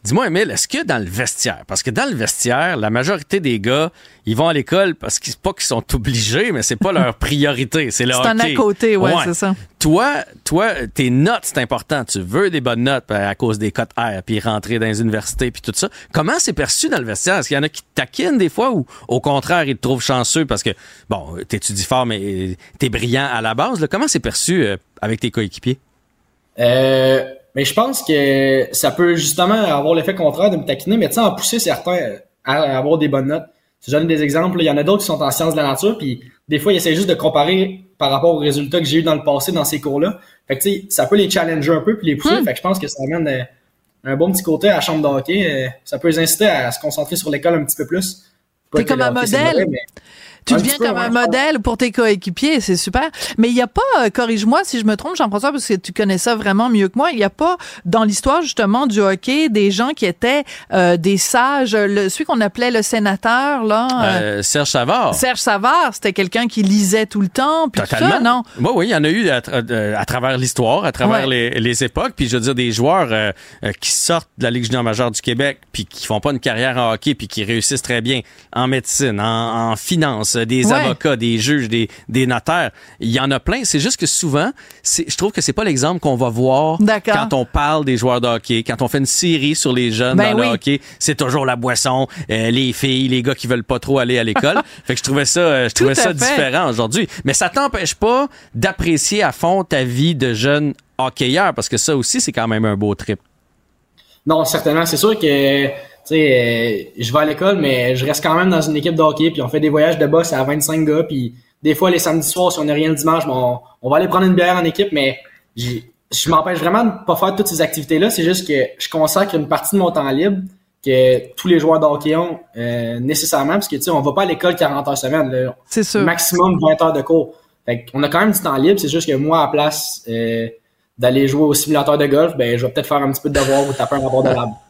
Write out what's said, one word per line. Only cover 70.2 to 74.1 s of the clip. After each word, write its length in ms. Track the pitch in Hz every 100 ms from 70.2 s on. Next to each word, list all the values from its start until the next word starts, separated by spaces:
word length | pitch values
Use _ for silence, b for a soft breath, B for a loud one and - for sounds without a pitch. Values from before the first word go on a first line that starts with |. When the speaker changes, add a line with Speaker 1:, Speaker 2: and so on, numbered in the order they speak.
| 127 131
Speaker 1:
l'histoire, 440 | 127 - 117 147
à 80 | 185
travers 360 | - 127 135 135
Speaker 2:
Ouais. 240 | 127 117
Speaker 1:
les, 80 | 127
les 220 | 117 117 127
époques. 280 | - 240 -
Puis 100 | 127
je 80 | 123
veux 60 |
dire, 120 | 117 123
des 160 | 123
joueurs, 340 | 110 127 185 143
euh, 200 | 110 107 95 B B
euh, 80 | 107 101
qui 120 | -
sortent 380 | - -